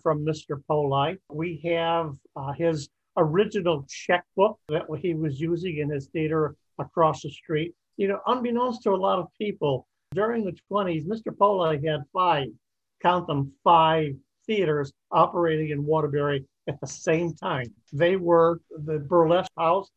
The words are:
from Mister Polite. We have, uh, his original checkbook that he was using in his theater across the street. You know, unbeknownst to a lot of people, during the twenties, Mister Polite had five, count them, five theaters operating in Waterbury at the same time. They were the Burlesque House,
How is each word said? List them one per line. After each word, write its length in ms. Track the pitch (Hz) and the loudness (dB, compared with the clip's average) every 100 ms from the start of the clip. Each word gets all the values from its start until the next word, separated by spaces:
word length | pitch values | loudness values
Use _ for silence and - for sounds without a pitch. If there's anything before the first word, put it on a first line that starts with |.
from 200 | 165 151 | -2 -2
Mister 380 | 151 156 - 143 - | -2 -4 -8 -8 -2
Polite. 500 | 151 143 139 147 190 - | 0 2 0 0 -4 -10
We 320 | 147 175 156 | -8 -8 -6
have, 500 | 170 165 165 165 160 135 _ 147 | -2 -2 0 -2 -2 -8 _ -10
uh, 160 | 139 | -8
his 380 | 139 170 156 139 _ _ - | -2 -2 -2 -6 _ _ 0
original 680 | 160 170 214 214 175 151 139 | 2 2 0 0 -2 -2 -6
checkbook 720 | - - 180 - - 208 - - | -8 -2 -2 -2 0 0 0 -6
that 160 | 156 - 147 | -6 -4 -6
he 140 | 180 | -4
was 260 | 156 156 131 | -4 -4 -4
using 380 | 165 170 180 151 | -4 -4 -4 -4
in 120 | 147 | -4
his 160 | 147 139 | -6 -6
theater 480 | 165 156 160 151 151 _ - | -4 -2 0 -2 -6 _ -12
across 440 | 139 - 156 147 | -6 2 2 2
the 80 | 147 | -8
street. 440 | - - 151 175 - _ - | -14 -4 -4 -4 -10 _ -4
You 100 | 196 | -2
know, 120 | 196 - | 0 -2
unbeknownst 560 | 254 240 233 254 233 | -2 0 0 -2 -2
to 100 | 214 | 0
a 20 | 190 | 0
lot 220 | 196 190 | 2 0
of 80 | 170 - | -4 -6
people, 480 | 208 - 147 127 - _ _ | -8 -2 -2 -2 -6 _ _
during 300 | 180 214 233 | -2 0 0
the 120 | 196 151 _ | -4 -8 _
twenties, 380 | 202 190 160 156 | -2 0 -2 -4
Mister 240 | 220 - | -6 -8
Polite 540 | - 202 196 160 151 | 2 4 4 2 0
had 160 | 156 147 139 | -2 -2 -4
five, 380 | 185 180 151 127 - _ _ _ _ | 0 2 2 -2 -8 _ _ _ _
count 240 | 175 180 170 | 2 2 0
them, 260 | 143 139 - | -2 -4 0
five 520 | 185 165 160 160 151 135 _ _ - | 4 6 6 2 0 -6 _ _ -4
theaters 440 | 214 160 151 139 - _ | 0 0 0 -4 -10 _
operating 580 | 160 180 180 170 156 156 | 2 4 2 0 0 -2
in 160 | 143 | -4
Waterbury 600 | 147 156 147 143 147 139 139 _ - | 0 0 0 0 0 -2 -6 _ -10
at 140 | - | -8
the 60 | 135 | -10
same 480 | - - 160 170 | -6 0 0 0
time. 380 | 160 190 143 120 - _ | -4 -6 -4 -6 -14 _
They 240 | 139 170 190 | 0 2 2
were 440 | 175 170 165 170 - | 4 6 6 2 -6
the 280 | 160 151 151 | -12 -6 -6
Burlesque 540 | 139 175 160 180 175 - | 2 4 6 4 2 0
House, 320 | 165 190 190 | 2 2 -2